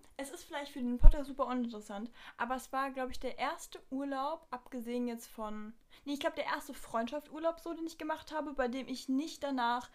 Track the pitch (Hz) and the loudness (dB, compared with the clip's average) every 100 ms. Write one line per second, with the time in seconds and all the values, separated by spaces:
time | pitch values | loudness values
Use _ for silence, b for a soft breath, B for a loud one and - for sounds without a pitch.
0 | - - 269 359 - 302 285 285 247 247 | -14 -12 -12 -12 -10 -10 -8 -6 -2 12
1 | - 311 277 262 240 254 233 214 208 202 | 12 12 0 -4 -4 -2 -4 -8 -10 -10
2 | 233 B B B 240 254 - 262 277 262 | -12 B B B -6 -6 -6 -6 -4 -4
3 | 254 247 262 - 269 339 - 359 - 262 | -4 -4 -4 -4 -4 -6 -12 -16 -10 -6
4 | 277 269 277 330 - 254 - 254 233 247 | -4 -4 -4 -6 -10 -14 -10 -10 -6 -4
5 | 240 233 - - 214 208 214 226 - B | -4 -6 -12 -10 -8 -8 -12 -16 -20 B
6 | 277 285 320 320 - 302 - 254 - 226 | -4 2 2 2 0 -2 -4 -12 -4 0
7 | 240 294 - 311 330 330 339 330 320 - | 0 -4 -8 -2 -2 -2 -6 -6 -6 -6
8 | 311 311 - 302 294 269 247 262 247 262 | -6 -6 -6 -6 -4 -2 -2 -2 -6 -6
9 | - 262 311 - 285 262 240 240 262 | -2 -2 -2 -6 -4 -2 0 -2 -4